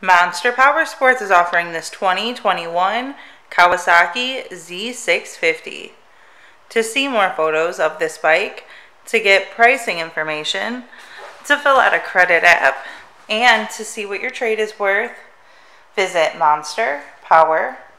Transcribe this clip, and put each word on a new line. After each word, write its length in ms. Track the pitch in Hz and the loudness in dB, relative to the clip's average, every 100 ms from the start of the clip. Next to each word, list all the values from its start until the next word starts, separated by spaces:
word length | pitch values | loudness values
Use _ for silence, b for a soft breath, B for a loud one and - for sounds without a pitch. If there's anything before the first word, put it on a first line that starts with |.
Monster 480 | 190 180 175 - 247 | 4 4 4 0 -4
Power 320 | 240 269 294 | 2 2 4
Sports 380 | 311 - 262 254 | -2 0 2 2
is 80 | 202 | 2
offering 440 | 185 175 175 170 | 0 2 -2 -4
this 140 | 165 - | -8 -10
twenty 460 | - 196 185 214 | -6 -2 -2 -4
twenty-one 800 | 240 208 180 170 170 185 220 262 277 B B B | -4 -2 -2 -4 -2 -2 -2 -8 -12 B B B
Kawasaki 1000 | - 175 180 180 170 175 247 247 262 - | 4 4 4 4 4 4 0 -6 -6 -10
Z 420 | 175 165 180 220 | -16 -14 -10 -10
six 440 | 240 - 175 - - | -8 -4 -4 -4 -4
fifty. 540 | 165 160 - - - _ _ b b b b b _ | -2 -2 -8 -16 -18 _ _ b b b b b _
To 120 | 233 | -4
see 260 | 226 277 277 | -2 -2 -2
more 220 | 240 190 | 0 0
photos 500 | - 160 156 165 175 | 0 -2 0 -2 -2
of 200 | 156 151 | -2 -2
this 180 | 160 - | -6 -2
bike, 480 | 160 160 208 - - B B B - | 0 2 0 -10 -20 B B B -4
to 140 | 226 | -2
get 320 | 208 190 190 | 2 2 2
pricing 480 | - 233 262 247 175 | 2 4 4 -2 -6
information, 840 | 165 165 156 151 151 190 208 247 240 B B B B B - | -6 -6 -6 -6 -6 -6 -6 -8 -12 B B B B B -2
to 100 | 285 | 0
fill 200 | 285 269 | 2 4
out 180 | 202 | 4
a 60 | 175 | 0
credit 440 | - 190 175 170 | -2 0 2 4
app, 400 | 175 175 135 - B B B _ - | 4 4 2 0 B B B _ -8
and 400 | 214 247 220 214 | 0 2 2 0
to 160 | - 220 | -10 -14
see 220 | - 202 | -12 -8
what 140 | 196 | -8
your 100 | 233 | -8
trade 260 | 247 233 220 | -6 -4 -2
is 220 | 214 - | -4 -2
worth, 320 | 202 196 233 - - _ b b b b b - | 0 0 -2 -10 -20 _ b b b b b -4
visit 400 | 190 175 156 - | -2 2 0 2
monster 680 | 160 151 151 - 226 143 - - | 0 0 -2 -4 -4 -4 -10 -20
power 560 | - 165 160 160 - 254 - | 2 4 4 2 -2 -8 -20